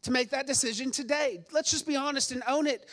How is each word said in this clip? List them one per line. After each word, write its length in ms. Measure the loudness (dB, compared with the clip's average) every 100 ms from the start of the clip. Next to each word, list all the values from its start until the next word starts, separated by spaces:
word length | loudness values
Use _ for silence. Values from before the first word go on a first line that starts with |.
to 80 | 2
make 200 | 2 2
that 180 | 0 0
decision 420 | 0 0 -2 -4
today. 540 | -4 0 0 0 -2 -2
Let's 180 | 0 2
just 160 | 0 0
be 80 |
honest 380 | 0 0 0 -2
and 100 | -2 0
own 180 | 2 2
it, 220 | 0 -6